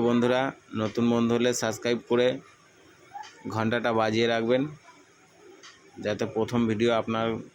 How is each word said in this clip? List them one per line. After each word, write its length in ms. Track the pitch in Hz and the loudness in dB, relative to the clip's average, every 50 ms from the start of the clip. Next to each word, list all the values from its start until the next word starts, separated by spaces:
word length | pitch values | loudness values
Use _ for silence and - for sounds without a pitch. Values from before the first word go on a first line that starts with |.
| 117 | 4
বন্ধুরা, 360 | 120 120 120 120 123 123 127 131 135 - - _ - - 110 | 4 2 4 4 2 2 2 0 -2 -4 -10 _ -10 -6 -4
নতুন 240 | 110 107 - 120 117 117 120 | -4 -2 -2 0 2 2 2
বন্ধু 200 | 117 117 113 117 | 2 2 2 2
হলে 160 | 120 120 123 123 - | 2 2 0 0 0
সাবস্ক্রাইব 380 | 123 113 110 - - 120 120 113 - - | -2 -4 -4 -2 -2 -2 -2 -2 0 0
করে 200 | 120 120 123 127 135 139 - - - _ - - _ - - - - _ - - - - - - - - - 117 - | 2 2 2 2 0 -2 -10 -18 -20 _ -20 -20 _ -20 -20 -20 -20 _ -20 -20 -18 -16 -16 -16 -18 -14 -12 -6 -2
ঘন্টাটা 380 | 110 110 110 117 120 110 123 113 113 | -2 0 0 0 0 0 0 2 2
বাজিয়ে 280 | 110 110 107 113 117 117 | 2 2 2 2 2 2
রাখবেন, 340 | 117 113 113 117 127 127 143 151 151 - - - - - - _ _ _ - _ _ - - - - - - - - - - - - - 101 | 2 0 2 2 2 2 0 -2 -8 -16 -20 -20 -20 -20 -20 _ _ _ -20 _ _ -20 -20 -20 -20 -20 -20 -20 -20 -20 -20 -20 -16 -8 -4
যাতে 180 | 104 107 - 117 101 - | -4 -4 -4 -4 -4 -2
প্রথম 240 | 110 110 110 123 120 117 110 | -4 -4 -2 0 -2 0 0
ভিডিও 220 | 110 104 117 117 117 110 | 0 0 2 2 2 0
আপনার 260 | 107 - 113 113 113 113 113 110 - - _ | -2 -2 -4 -2 -2 -2 -4 -6 -8 -14 _